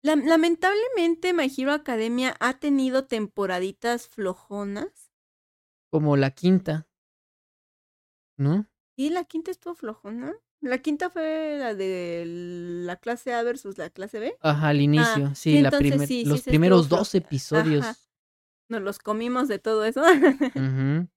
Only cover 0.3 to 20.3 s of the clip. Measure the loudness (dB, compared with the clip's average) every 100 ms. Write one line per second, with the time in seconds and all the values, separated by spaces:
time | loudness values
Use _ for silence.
0.3 | 4 4 2 0 0 0 0 0 0 -2
1.3 | 0 -2 -2 -2 -2 -4 -4 -2 -2 -2
2.3 | -2 -4 -2 0 0 2 -2 -2 -6 -4
3.3 | -4 -4 -2 -6 -6 -4 -4 -8 -6 -6
4.3 | -6 _ -10 -8 -8 -10 _ -20 _ _
5.3 | _ _ _ _ _ _ 0 2 2 2
6.3 | 0 2 2 2 -6 -8 _ _ _ _
7.3 | _ _ _ _ _ _ _ _ _ _
8.3 | -4 0 0 -4 _ _ -6 -4 -4 -4
9.3 | -8 -8 -12 -12 -12 -12 -12 -12 -10 -10
10.3 | -12 _ _ -6 -4 -2 -4 -4 -4 -4
11.3 | -4 -4 -4 -6 -4 -4 -4 -6 -8 -8
12.3 | -10 -10 -10 -8 -8 -8 -8 -8 -6 -4
13.3 | -4 -4 -6 -10 -12 -12 -12 -12 -8 -8
14.3 | -2 -2 0 2 2 4 4 4 0 -2
15.3 | -4 2 4 4 4 2 2 0 -2 0
16.3 | -2 2 4 8 6 6 0 2 -2 -2
17.3 | -6 0 0 2 2 0 -8 _ _ _
18.3 | _ _ _ _ -6 -6 -8 -4 -4 -2
19.3 | -2 -2 -2 0 0 0 4 6 8 6